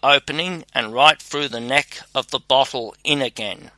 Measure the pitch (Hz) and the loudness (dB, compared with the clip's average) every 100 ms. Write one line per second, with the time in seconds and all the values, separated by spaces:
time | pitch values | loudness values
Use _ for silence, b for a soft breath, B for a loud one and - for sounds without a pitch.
0 | 135 143 - 147 180 175 - 131 110 117 | 4 4 2 -6 -6 -8 -8 -6 -4 4
1 | 147 156 - 143 147 117 120 139 - - | 4 4 -2 -6 -6 -6 -2 -2 -2 -8
2 | - 135 123 131 - 131 135 135 113 - | -8 -6 -4 -6 0 2 2 -2 -8 -8
3 | - 147 127 - 107 95 - | -4 -2 -2 -6 -10 -10 -16